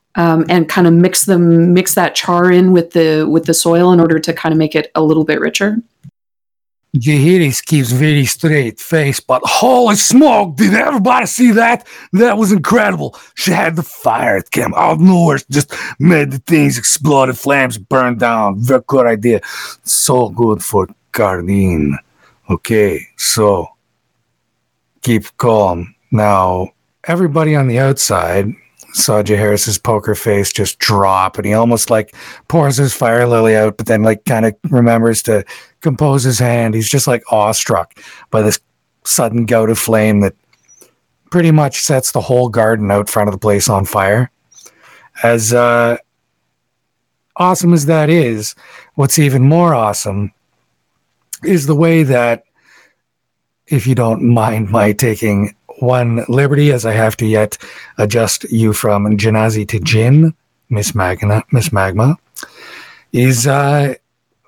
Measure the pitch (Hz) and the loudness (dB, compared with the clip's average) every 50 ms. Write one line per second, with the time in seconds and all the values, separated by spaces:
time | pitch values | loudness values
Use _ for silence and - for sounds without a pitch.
0 | _ _ - 180 170 170 160 165 160 165 175 175 160 156 - 190 180 170 170 170 | _ _ -4 0 0 2 2 0 0 2 0 0 0 0 0 2 4 4 4 4
1 | 175 180 - - - 202 190 175 175 170 165 165 170 180 175 185 185 - - 185 | 4 2 0 -2 0 0 2 2 4 4 4 4 4 4 2 2 0 0 -2 -2
2 | 175 - - - - - 175 175 180 185 180 180 185 185 185 170 165 170 - 175 | -2 -2 -2 -4 -4 -2 0 2 2 4 4 4 4 4 4 2 0 0 0 0
3 | 160 160 156 156 156 - 151 165 160 165 165 - - 170 170 170 180 180 180 170 | 2 2 0 0 0 0 0 0 0 0 -2 0 0 2 2 4 4 4 4 4
4 | 165 165 160 160 160 170 165 - - 160 156 156 156 156 - 156 151 - - 160 | 4 2 0 -2 -2 -4 -6 -4 -4 -2 0 0 -2 0 -2 -4 -4 -4 -2 -2
5 | 160 156 156 160 156 156 151 - - - - - 196 208 214 233 - _ _ _ | 0 2 2 0 0 0 -2 -2 -2 -4 -4 -2 -4 -2 -2 -4 -8 _ _ _
6 | - - - _ _ _ _ _ _ _ _ _ _ _ _ _ _ _ - 131 | -20 -20 -20 _ _ _ _ _ _ _ _ _ _ _ _ _ _ _ -4 -2
7 | 117 147 147 143 139 170 185 185 165 139 120 - - - 160 143 127 113 127 127 | 0 0 2 2 4 4 4 2 2 0 -2 -4 -4 -2 0 0 0 0 0 0
8 | 151 156 151 147 131 120 - - - 160 156 147 127 113 110 - - - 165 160 | 0 2 2 0 0 -2 -4 -2 -2 0 0 0 -2 -2 -6 -12 -6 -4 -2 0
9 | 147 139 127 - - - 131 123 - - - - 214 247 254 247 247 220 208 - | 0 -2 -4 -4 -4 -4 -2 -2 -2 -2 -2 0 2 2 4 4 2 2 2 0
10 | - - 233 254 311 277 233 208 202 175 139 131 214 190 202 226 254 - 285 226 | 0 2 4 4 6 6 4 2 0 -2 -2 -2 0 0 2 0 0 0 -2 0
11 | 190 254 247 254 226 - - - 254 240 202 226 233 233 240 233 - - - - | 0 0 0 0 -2 -4 0 2 2 4 4 4 2 2 0 -2 -6 -12 -20 -20
12 | - - - 190 240 247 208 214 220 185 214 180 127 - 220 240 214 202 180 156 | -8 -4 0 2 2 2 2 0 0 2 0 0 0 0 0 2 2 0 -2 -4
13 | 143 127 - - - - _ - - 190 165 170 - 165 165 165 - - - - | -8 -10 -12 -16 -20 -20 _ -8 -4 -2 -2 -2 -2 -2 -4 -6 -8 -8 -14 -6
14 | - 117 110 120 - 120 101 95 - - - - - - - - - 165 165 160 | -4 -4 -2 -2 -2 -2 -2 -4 -6 -6 -6 -4 -4 -2 -2 -2 0 0 2 2
15 | 170 190 185 175 170 156 139 139 - - 135 147 143 - - - - - - - | 4 4 4 4 2 0 0 -2 -4 -4 -4 -4 -4 -4 -8 -14 -14 -12 -6 0
16 | 139 175 170 151 147 135 135 127 - - 170 151 147 139 127 120 - - - - | 2 2 2 2 0 -2 -6 -10 -2 0 2 2 2 0 -2 -2 -4 -4 -4 -2
17 | 139 151 143 135 131 131 123 - - 139 139 139 131 123 117 104 95 - 143 131 | 0 2 2 2 2 0 -2 -4 -2 -2 0 0 0 -2 -4 -10 -6 -2 -2 0
18 | 127 123 120 107 123 120 117 110 107 101 95 104 120 123 135 123 - - 139 135 | 0 -2 -2 -2 -2 -2 0 0 -2 -2 -2 -2 0 0 0 0 0 0 0 0
19 | 120 117 113 104 107 120 113 98 - - - - - - - - _ - - - | 2 2 0 0 0 0 0 0 -2 -8 -14 -16 -16 -16 -18 -14 _ -6 -4 -2
20 | - - 127 127 120 104 98 113 117 110 107 104 - - 107 101 92 - - _ | 0 0 0 0 0 -2 -2 -2 0 0 0 -2 -4 -4 -2 -2 -2 -4 -8 _
21 | _ _ - - 107 98 92 90 87 92 98 101 95 92 85 78 73 73 69 - | _ _ -4 -2 -2 -2 -2 -4 -4 -2 0 0 0 0 0 0 -2 -2 -4 -6
22 | - _ _ _ _ _ _ _ _ - 90 - - - 113 107 104 98 82 73 | -10 _ _ _ _ _ _ _ _ -6 -6 -6 -2 0 0 2 2 0 -2 -6
23 | - - _ - - - - 110 107 101 98 87 82 - _ _ _ _ _ _ | -10 -16 _ -8 -6 -4 -2 0 0 0 0 0 -4 -8 _ _ _ _ _ _
24 | _ _ _ _ _ _ _ _ _ _ _ _ _ _ _ _ _ _ _ _ | _ _ _ _ _ _ _ _ _ _ _ _ _ _ _ _ _ _ _ _
25 | - 127 113 104 - - - - - 120 110 107 101 92 87 82 87 - _ _ | -4 -2 -2 -2 -4 -8 -8 -2 0 2 2 2 2 0 -2 -4 -8 -12 _ _
26 | _ _ - 107 104 104 101 95 92 92 90 90 95 - _ _ _ _ _ _ | _ _ -2 0 2 2 2 2 0 0 -2 -4 -6 -8 _ _ _ _ _ _
27 | - - 170 180 185 160 139 160 160 156 151 143 135 127 117 123 135 135 - - | -6 -4 -2 -2 -2 0 0 0 0 0 0 0 0 0 0 0 0 0 0 -2
28 | - - 104 87 85 85 90 98 101 107 - - _ _ _ _ - - - - | -2 -2 -2 -2 -2 -2 -2 -2 -4 -4 -8 -12 _ _ _ _ -20 -10 -6 -4
29 | - - 107 107 104 101 107 101 107 104 104 101 - 113 101 - - 120 110 104 | -2 0 0 0 0 0 0 0 0 0 0 -2 -2 -4 -6 -4 -4 -2 -2 -2
30 | - - 101 - - 113 101 101 98 - - - 101 - - - - - 104 101 | -2 -4 -6 -4 -2 -2 -2 -2 -2 -4 -4 -4 -6 -6 -6 -4 -2 0 0 2
31 | 98 95 95 95 95 95 - - 98 98 104 113 117 120 117 110 - - 117 110 | 2 2 2 0 -2 -2 -4 -6 -4 -2 0 0 2 2 0 -2 0 0 -2 -2
32 | 104 - - - - - - - _ - 156 170 147 139 127 139 143 127 - - | -2 -4 -12 -20 -20 -20 -20 -20 _ -2 0 0 2 2 0 0 0 -2 -2 -2
33 | 131 113 113 120 123 120 117 113 113 110 110 107 107 107 101 - 107 - 113 104 | 0 0 2 2 2 2 2 2 2 4 4 2 2 0 -2 -4 -2 -2 0 2
34 | 107 110 110 - _ - 127 110 110 110 104 - - 160 139 123 117 117 117 113 | 2 0 0 -2 _ -2 -2 0 0 -2 -2 -4 -4 -2 0 2 2 2 2 2
35 | 113 117 110 - - 117 110 101 98 - - - - _ _ _ - 160 131 - | 2 0 0 -2 -2 -2 -2 -2 -4 -8 -14 -20 -20 _ _ _ -4 -4 -2 0
36 | 151 143 139 139 120 131 117 101 127 120 120 120 117 110 107 110 107 - - 139 | 0 0 2 0 0 0 0 0 0 0 0 0 0 -2 -2 -2 -2 -2 -2 -2
37 | - 139 123 113 - - 113 107 104 110 110 - - - 110 87 82 - _ - | 0 0 -2 -2 -2 -2 0 0 0 0 -2 -2 -2 -2 -2 -2 -4 -6 _ -20
38 | - - - - - _ - 110 107 107 101 - _ _ _ _ _ _ _ _ | -20 -20 -20 -20 -10 _ -2 0 0 0 -2 -4 _ _ _ _ _ _ _ _
39 | - - - - 123 110 107 120 117 104 120 113 113 110 113 - - 113 113 107 | -8 -4 -2 -2 -2 -2 -2 -2 0 0 0 2 2 0 -2 -2 -2 0 0 2
40 | 107 107 104 104 101 95 - _ _ _ _ _ _ _ _ _ - _ _ _ | 2 2 2 2 0 0 -2 _ _ _ _ _ _ _ _ _ -20 _ _ _
41 | _ _ _ _ _ _ - 180 170 165 156 156 147 135 - - - - 143 131 | _ _ _ _ _ _ -2 0 2 4 4 4 2 0 -2 -4 -4 -2 -2 -2
42 | - - - 117 - - 127 123 123 120 104 117 110 110 117 107 104 98 101 101 | -2 -4 -4 -4 -2 0 0 0 0 0 0 0 0 2 0 0 0 0 0 0
43 | 101 - - 110 104 104 98 95 - 107 101 101 - - 104 98 95 - - 104 | -2 -2 -2 -2 -2 -2 -4 -2 -2 0 0 0 0 0 0 -2 -2 -2 -2 -2
44 | 95 98 104 120 127 - _ _ _ _ _ _ _ - _ _ _ - - - | 0 0 0 0 -2 -4 _ _ _ _ _ _ _ -20 _ _ _ -20 -20 -20
45 | _ _ _ - - 117 120 117 110 104 120 120 120 120 117 117 120 120 120 - | _ _ _ -2 0 0 0 0 0 0 0 2 2 2 2 2 0 0 -2 -4
46 | - _ _ _ _ _ _ _ _ _ _ _ _ _ _ _ _ _ _ _ | -8 _ _ _ _ _ _ _ _ _ _ _ _ _ _ _ _ _ _ _
47 | _ _ _ _ _ _ _ - 180 185 180 - - 170 175 160 139 151 165 156 | _ _ _ _ _ _ _ -2 0 0 0 2 2 2 2 2 2 2 2 2
48 | 151 147 170 170 143 120 113 104 107 - - _ - - - - - _ _ 147 | 2 2 2 2 2 0 -2 -6 -8 -10 -12 _ -20 -20 -20 -20 -20 _ _ -2
49 | 139 135 - 160 147 139 131 131 127 139 160 170 175 170 147 120 110 104 101 - | -2 0 2 2 2 2 2 2 4 4 4 4 2 2 2 0 0 -2 -2 -4
50 | - 104 95 101 101 98 - _ _ _ _ _ _ _ _ _ _ _ _ _ | -6 -6 -6 -6 -8 -8 -10 _ _ _ _ _ _ _ _ _ _ _ _ _
51 | _ _ _ _ _ _ - - - 170 190 165 135 143 151 143 170 165 165 165 | _ _ _ _ _ _ -18 -8 -2 0 0 0 0 0 0 0 2 2 2 2
52 | 151 131 131 120 120 117 117 - _ _ _ _ _ _ _ _ _ _ _ _ | 2 2 2 0 0 0 -2 -4 _ _ _ _ _ _ _ _ _ _ _ _
53 | _ _ _ _ _ _ _ _ _ _ _ _ _ - 156 127 - 131 127 123 | _ _ _ _ _ _ _ _ _ _ _ _ _ -4 -2 -2 0 0 0 0
54 | 117 113 113 - 120 120 120 113 107 113 107 113 110 95 107 113 104 107 104 - | 0 0 -2 0 0 0 2 2 0 0 -2 -4 -4 -2 0 0 0 0 0 0
55 | 131 117 107 - 113 107 101 98 104 101 - _ _ - - - 123 123 127 123 | -2 -2 -2 -2 -2 -2 0 0 -2 -4 -6 _ _ -20 -10 -4 -2 0 0 0
56 | 120 117 117 117 - - 120 135 143 131 143 143 147 147 135 120 107 113 107 110 | 0 -2 -2 -4 -4 -2 0 0 2 2 2 2 2 2 2 0 -2 -2 0 0
57 | 110 110 - - 113 107 110 107 107 104 - - - - - - - - _ - | 0 0 0 -2 -2 0 0 0 0 -2 -4 -10 -18 -20 -20 -20 -20 -12 _ -4
58 | 107 101 110 117 113 104 - - - - 117 113 110 107 104 - - 110 104 101 | -4 -2 0 0 -2 -2 -4 -6 -6 -4 -2 0 0 0 0 -2 -2 -2 0 0
59 | 101 107 107 101 107 113 107 110 110 113 110 110 104 - - 104 - - - 110 | 0 -2 -2 0 0 0 0 0 0 0 -2 -4 -6 -6 -6 -6 -2 -2 0 2
60 | 113 123 139 156 165 160 - _ _ _ _ _ _ - 117 104 101 - - 101 | 2 4 4 4 4 2 0 _ _ _ _ _ _ -6 -6 -4 -4 -4 -4 -4
61 | 92 90 92 - 104 101 104 107 - _ - 120 110 - - 98 95 95 92 104 | -4 -4 -4 -2 -2 0 0 -2 -2 _ -2 -2 -2 -2 -2 -2 -2 -2 -2 0
62 | 117 139 170 - _ _ _ - - - _ - - - - - - - - _ | 0 0 0 -2 _ _ _ -20 -20 -20 _ -20 -20 -20 -20 -20 -20 -20 -20 _
63 | _ _ - 120 123 131 127 117 120 143 135 143 143 139 147 147 143 135 127 - | _ _ -2 0 0 2 0 0 0 0 0 0 0 0 0 0 0 -2 -4 -8
64 | _ _ _ _ _ _ _ _ _ | _ _ _ _ _ _ _ _ _